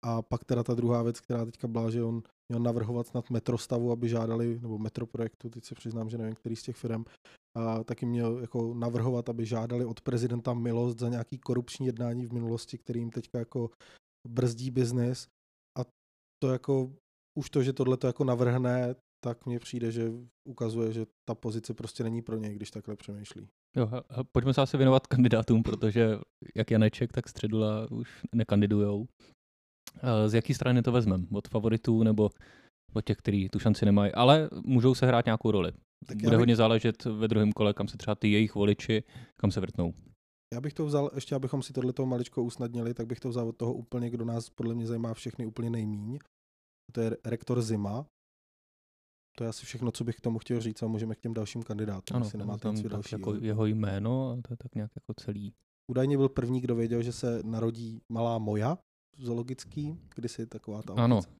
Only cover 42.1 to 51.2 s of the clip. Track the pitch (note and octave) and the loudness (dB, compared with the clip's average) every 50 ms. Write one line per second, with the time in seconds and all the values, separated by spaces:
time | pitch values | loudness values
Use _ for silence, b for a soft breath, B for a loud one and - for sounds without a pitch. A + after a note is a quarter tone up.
42.1 | B2+ A#2+ B2 - _ - A#2+ A#2+ A#2+ - B2 A#2 A#2+ A#2+ A#2 A#2 A#2+ - A2+ A2+ | 0 -2 -4 -4 _ -4 -4 -4 -4 -6 -6 -6 -4 -4 -4 -4 -4 -6 -6 -8
43.1 | A#2+ - - C3 A#2 B2 A#2 A2+ A2+ _ A#2+ A#2 B2 - A#2 _ - B2 A#2+ A#2+ | -8 -6 -6 -6 -4 -2 -4 -4 -4 _ -4 -4 -4 -4 -8 _ -6 -4 -4 -4
44.1 | A#2+ A#2 A#2 A#2 A#2 A#2 A2+ - _ - B2+ A#2 A#2 A#2+ A2+ A2+ A#2 A2+ A#2 A#2 | -4 -4 -4 -4 -4 -4 -6 -8 _ -6 -4 -4 -2 -2 -4 -4 -4 -4 -4 -4
45.1 | A2+ - - C3+ - - A#2+ A2 A2 - A#2 A#2 A#2 A2+ A2 G#2+ G#2+ G2+ G#2 A2 | -6 -6 -8 -10 -8 -6 -8 -8 -6 -6 -4 -4 -2 -2 -2 -4 -4 -6 -6 -8
46.1 | B2+ D3 - _ _ _ _ _ _ _ _ _ _ _ _ - - A#2+ A#2 A2+ | -10 -12 -14 _ _ _ _ _ _ _ _ _ _ _ _ -10 -4 -2 -2 -2
47.1 | A2 - _ A#2 A#2 A2+ - - B2+ A#2+ A#2 A2 A2+ G#2 G2+ G2+ G#2 B2 D3 _ | -2 -4 _ -4 -4 -4 -2 -2 0 0 0 0 0 -2 -2 -2 -4 -6 -8 _
48.1 | _ _ _ _ _ _ _ _ _ _ _ _ _ _ _ _ _ _ _ _ | _ _ _ _ _ _ _ _ _ _ _ _ _ _ _ _ _ _ _ _
49.1 | _ _ _ _ _ - A#2+ A2+ A2 - - - - A#2+ B2 B2+ - - A#2+ A#2 | _ _ _ _ _ -8 -8 -8 -8 -8 -12 -14 -10 -4 -4 -4 -4 -2 -4 -4
50.1 | A2+ - - B2 A2+ A2+ - - B2 A#2+ A2+ A#2 G#2+ - A#2 A2 A2+ G#2+ A2+ A2 | -6 -4 -4 -4 -4 -4 -4 -4 -4 -2 -2 -4 -4 -4 -4 -4 -2 -2 -4 -4
51.1 | A2 _ | -6 _